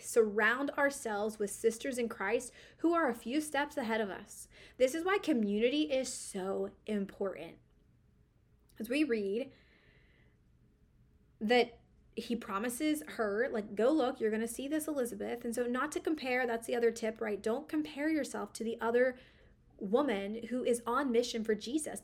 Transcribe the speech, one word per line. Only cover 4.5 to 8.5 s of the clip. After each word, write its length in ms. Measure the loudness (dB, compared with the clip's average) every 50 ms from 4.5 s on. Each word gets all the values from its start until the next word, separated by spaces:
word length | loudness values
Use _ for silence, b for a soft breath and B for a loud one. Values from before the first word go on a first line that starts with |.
| B B B B B
This 160 | 2 2 2 2
is 120 | 2 0
why 140 | 0 0 2
community 640 | 2 2 2 2 2 2 2 2 2 2 2 2 0
is 260 | 2 0 0 -2 -2
so 640 | -6 -8 -10 -8 -8 -6 -4 -2 -2 -2 -4 -4 -6 -10 _
important. 720 | -4 -2 -2 -2 -4 -4 -6 -6 -4 -6 -6 -10 -14 -16 -18 -20 _ _ _ _ _ _ _ _ _ _ _ _ _ _ _ _ _